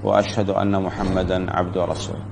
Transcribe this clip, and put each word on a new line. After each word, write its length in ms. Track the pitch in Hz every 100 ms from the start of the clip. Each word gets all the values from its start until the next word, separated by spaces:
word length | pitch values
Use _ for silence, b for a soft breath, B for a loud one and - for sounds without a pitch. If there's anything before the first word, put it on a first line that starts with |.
وأشهد 460 | 104 104 101 - 101
أن 340 | 95 101 98
محمدا 720 | 95 - 95 92 90 92 92 -
عبده 240 | 90 95
ورسوله. 380 | 85 80 - 85 -